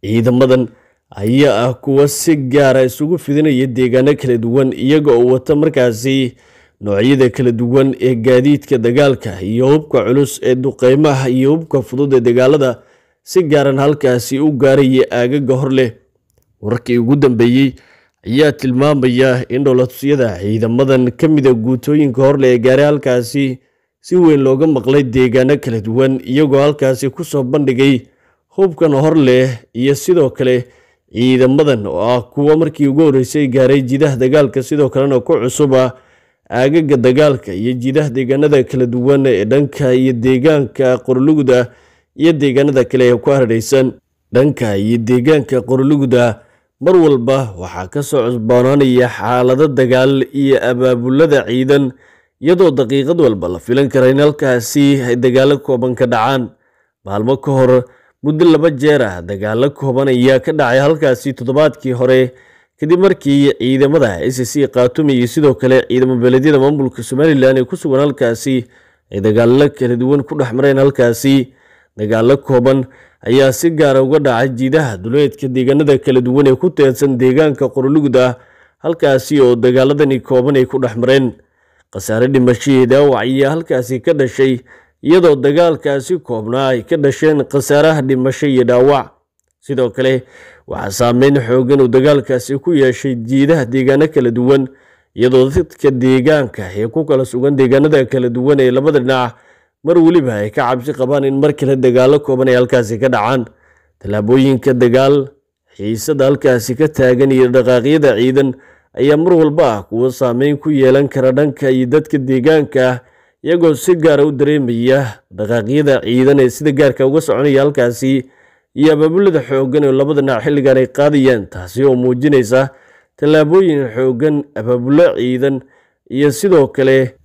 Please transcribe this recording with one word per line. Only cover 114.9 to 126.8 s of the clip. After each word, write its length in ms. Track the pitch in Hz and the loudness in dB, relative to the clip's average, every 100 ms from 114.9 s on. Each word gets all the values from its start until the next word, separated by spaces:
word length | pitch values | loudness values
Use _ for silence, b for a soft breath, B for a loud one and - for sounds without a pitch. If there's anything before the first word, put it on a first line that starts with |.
| 135 127 - _ | 0 -2 -10 _
dhaqaaqyada 720 | 92 104 117 107 143 143 131 | -10 -4 -4 -2 -2 0 -2
ciidan 360 | - 123 131 143 | 0 0 2 2
ee 80 | 127 | 2
sida 200 | - 151 | 0 -4
gaarka 360 | 135 143 123 135 | 0 0 2 0
uga 140 | 151 | 0
soconaya 420 | 156 123 143 135 | -2 -2 0 2
halkaasi 500 | 143 143 120 117 131 135 123 b b b b - | 0 0 -2 -2 -2 -2 -4 b b b b 0
iyo 160 | 151 | 0
abaabulada 500 | 143 156 175 202 156 | 2 0 2 0 0
xooggan 400 | 120 135 135 143 | -2 -4 -2 0
ee 80 | 143 | 0
labada 280 | 131 139 147 | 0 0 0
dhinac 220 | 135 117 | 0 -2
xilligan 320 | 131 147 135 131 | -2 0 2 2
ay 80 | 127 | 0
qaadayaan, 560 | - 147 151 131 120 92 | 0 0 2 2 0 -4
taasi 320 | - 90 107 | -14 -12 -2
oo 100 | 139 123 | 0 2
muujinaysa 720 | 127 123 147 143 110 127 135 b b b b _ | 0 0 2 2 2 0 0 b b b b _
tallaabooyin 640 | 147 156 151 180 190 147 127 | 0 2 2 2 2 0 -4
xooggan, 540 | 110 131 120 151 147 - | -2 -2 0 -2 -2 -6
abaabulo 640 | - 110 123 123 147 175 - | -10 -4 -4 0 2 2 0
ciidan 440 | 123 127 135 135 _ b b b _ | -4 -2 -2 -4 _ b b b _
iyo 200 | 127 147 | -2 -2
sidoo 380 | 143 202 175 135 | 0 2 2 2
kale 460 | - | 0